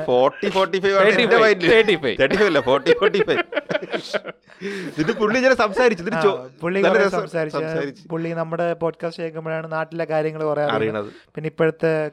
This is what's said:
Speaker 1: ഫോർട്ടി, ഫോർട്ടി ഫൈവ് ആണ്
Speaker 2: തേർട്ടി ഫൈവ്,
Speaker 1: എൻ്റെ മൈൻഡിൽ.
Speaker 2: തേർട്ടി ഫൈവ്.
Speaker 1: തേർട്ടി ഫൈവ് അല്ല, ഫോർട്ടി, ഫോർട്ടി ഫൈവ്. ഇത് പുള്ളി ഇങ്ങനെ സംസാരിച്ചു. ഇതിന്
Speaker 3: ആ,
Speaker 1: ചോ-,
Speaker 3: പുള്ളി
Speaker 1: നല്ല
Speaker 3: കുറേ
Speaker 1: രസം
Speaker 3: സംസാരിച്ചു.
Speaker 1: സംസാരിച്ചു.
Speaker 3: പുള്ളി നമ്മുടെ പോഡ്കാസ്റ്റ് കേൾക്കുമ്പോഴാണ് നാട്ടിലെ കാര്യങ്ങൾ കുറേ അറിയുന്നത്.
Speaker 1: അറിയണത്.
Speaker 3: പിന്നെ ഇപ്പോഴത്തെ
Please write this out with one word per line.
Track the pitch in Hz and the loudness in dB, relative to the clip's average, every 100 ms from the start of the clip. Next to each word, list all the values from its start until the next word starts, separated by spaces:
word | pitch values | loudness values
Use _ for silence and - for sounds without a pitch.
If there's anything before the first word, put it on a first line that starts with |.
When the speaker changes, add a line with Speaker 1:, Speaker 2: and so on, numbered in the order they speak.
| 156 | 2
Speaker 1:
ഫോർട്ടി, | 123 135 - 202 | 2 2 0 -2
ഫോർട്ടി | 190 185 190 | 0 0 0
ഫൈവ് | 196 196 | 0 4
ആണ് | |
Speaker 2:
തേർട്ടി | 202 202 | 4 4
ഫൈവ്, | 226 | 4
Speaker 1:
എൻ്റെ | 220 | 4
മൈൻഡിൽ. | 220 196 165 | 4 4 4
Speaker 2:
തേർട്ടി | 226 214 170 | 4 4 2
ഫൈവ്. | 127 - | 0 0
Speaker 1:
തേർട്ടി | 135 185 | 2 4
ഫൈവ് | 208 | 2
അല്ല, | 147 | 2
ഫോർട്ടി, | 123 - - 480 | 2 2 4 4
ഫോർട്ടി | 480 403 427 | 2 2 0
ഫൈവ്. | - - 453 - 294 - 208 - - - - _ - 196 196 156 147 | 0 -2 -6 -4 -6 -4 -8 -6 -8 -8 -18 _ -14 -10 -10 -8 -4
ഇത് | 156 233 | -2 0
പുള്ളി | 208 247 | 0 2
ഇങ്ങനെ | 254 247 | 2 2
സംസാരിച്ചു. | 220 196 247 180 | 0 2 2 0
ഇതിന് | 175 214 | -4 0
Speaker 3:
ആ, | |
Speaker 1:
ചോ-, | 208 180 131 - | 0 -2 -8 -8
Speaker 3:
പുള്ളി | 165 190 | -4 0
Speaker 1:
നല്ല | 180 | 2
Speaker 3:
കുറേ | 220 | 4
Speaker 1:
രസം | 196 185 | 2 0
Speaker 3:
സംസാരിച്ചു. | 185 170 156 147 | -4 -4 -4 -4
Speaker 1:
സംസാരിച്ചു. | 160 160 143 120 - | -4 -4 -6 -10 -10
Speaker 3:
പുള്ളി | 165 165 | -8 -6
നമ്മുടെ | 165 165 165 170 | -6 -6 -4 -4
പോഡ്കാസ്റ്റ് | 165 165 160 170 170 | -2 -6 -6 -10 -8
കേൾക്കുമ്പോഴാണ് | 165 160 160 160 160 | -10 -8 -8 -8 -6
നാട്ടിലെ | 160 160 165 156 | -8 -6 -6 -4
കാര്യങ്ങൾ | 156 156 156 | -2 -2 -2
കുറേ | 156 147 | -4 -2
അറിയുന്നത്. | 147 110 110 107 | -2 -2 -2 -4
Speaker 1:
അറിയണത്. | 104 - _ - | -8 -14 _ -10
Speaker 3:
പിന്നെ | 156 | -8
ഇപ്പോഴത്തെ | - 160 160 165 156 151 | -2 -2 0 0 0 -4